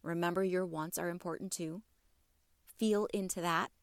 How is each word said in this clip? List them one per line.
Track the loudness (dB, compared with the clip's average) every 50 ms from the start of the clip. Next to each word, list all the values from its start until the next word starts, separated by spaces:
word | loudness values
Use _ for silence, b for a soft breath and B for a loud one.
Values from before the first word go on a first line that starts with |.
Remember, | -4 -2 -2 0 0 2 2 2
your | 2 4 2 2 0
wants | 0 -2 -4 -4 -2 -2 -2
are | -2 -2
important | -4 -4 -4 -6 -6 -4 -6 -6
too. | -6 -4 -4 -6 -6 -8 -12 _ _ _ _ _ _ _ _ _ _ _ _ _ _ _ _
Feel | -20 -4 0 2 4 4 4 2 2 0
into | -2 -2 -2 -2 -2
that | 0 2 2 2 0 -2 _ _